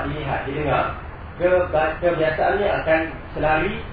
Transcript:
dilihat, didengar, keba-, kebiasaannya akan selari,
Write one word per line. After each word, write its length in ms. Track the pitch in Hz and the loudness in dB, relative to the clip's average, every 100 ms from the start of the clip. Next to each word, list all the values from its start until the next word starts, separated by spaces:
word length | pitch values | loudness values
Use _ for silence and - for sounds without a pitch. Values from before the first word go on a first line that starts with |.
| 143 | -2
dilihat, 320 | 151 139 117 - | -4 -4 -4 -4
didengar, 480 | 143 147 76 - - - - - - | -2 0 0 0 -4 -12 -14 -12 0
keba-, 560 | 180 180 180 156 156 - | 4 4 4 2 2 2
kebiasaannya 680 | 175 156 160 - - 196 202 - 160 | 0 2 2 2 2 2 2 0 2
akan 140 | 160 160 - - | 2 2 -6 -10
selari, 480 | 160 151 160 185 - - | -2 2 2 0 -4 -8